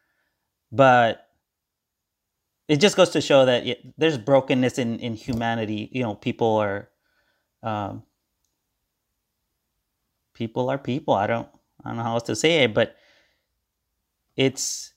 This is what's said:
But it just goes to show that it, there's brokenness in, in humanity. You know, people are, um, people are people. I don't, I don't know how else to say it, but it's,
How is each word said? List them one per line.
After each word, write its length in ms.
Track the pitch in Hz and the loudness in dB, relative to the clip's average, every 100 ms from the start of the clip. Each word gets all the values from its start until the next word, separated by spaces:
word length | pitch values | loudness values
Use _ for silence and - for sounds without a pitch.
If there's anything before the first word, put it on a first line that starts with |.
| _ _ _ _ _ _ - | _ _ _ _ _ _ -8
But 600 | 113 135 123 117 98 _ _ _ _ _ _ _ _ _ _ _ _ _ _ - | 4 6 6 4 -2 _ _ _ _ _ _ _ _ _ _ _ _ _ _ -2
it 100 | 147 | 2
just 200 | 196 190 | 2 4
goes 140 | 175 | 2
to 100 | 160 | 2
show 240 | - 143 131 | 4 4 6
that 200 | 120 123 | 2 -2
it, 280 | 120 131 - | -8 -10 -2
there's 200 | 156 143 | -2 -2
brokenness 640 | 104 139 135 131 127 - | 2 2 2 0 0 -2
in, 200 | 117 113 | -6 -6
in 140 | 123 | -8
humanity. 760 | 110 - 117 117 113 107 107 107 | -10 -8 -6 -4 -4 -4 -6 -8
You 100 | 127 | -6
know, 120 | 117 101 | -6 -6
people 420 | 123 113 117 107 | -6 -2 0 0
are, 320 | 104 101 - _ _ _ _ _ _ _ | -2 -4 -10 _ _ _ _ _ _ _
um, 400 | 117 107 101 107 - _ _ _ _ _ _ _ _ _ _ _ _ _ _ _ _ _ _ _ _ _ _ | -8 -8 -8 -12 -18 _ _ _ _ _ _ _ _ _ _ _ _ _ _ _ _ _ _ _ _ _ _
people 360 | - 117 135 127 | -10 -8 -4 -4
are 80 | 139 | -4
people. 360 | - 127 156 | -4 -6 -2
I 140 | 110 107 | 0 0
don't, 200 | 117 117 _ _ _ 117 | -4 -6 _ _ _ -12
I 20 | |
don't 80 | 117 | -8
know 60 | |
how 120 | 117 117 | -4 -6
else 80 | |
to 120 | 117 110 | -4 -2
say 300 | 156 165 123 | 0 2 2
it, 80 | |
but 240 | 110 113 - _ _ _ _ _ _ _ _ _ _ _ _ _ - | 2 -2 -4 _ _ _ _ _ _ _ _ _ _ _ _ _ -2
it's, 580 | 135 131 - - - | -2 -2 -10 -10 -14